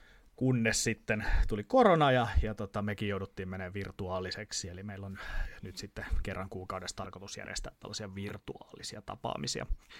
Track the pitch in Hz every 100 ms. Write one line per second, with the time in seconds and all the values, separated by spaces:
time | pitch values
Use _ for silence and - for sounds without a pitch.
0 | - - - - 131 123 113 - 120 110
1 | - 107 107 - - 104 - 262 226 165
2 | 143 127 117 - 107 107 107 107 104 101
3 | 104 98 95 - 92 92 92 101 95 -
4 | 92 92 92 - 107 - 92 90 104 98
5 | 98 98 - - - - 95 - - -
6 | - - - 92 95 95 92 92 90 -
7 | 95 90 98 - 101 98 - - - 104
8 | 104 95 101 110 - - - - - -
9 | - - - - - - - - -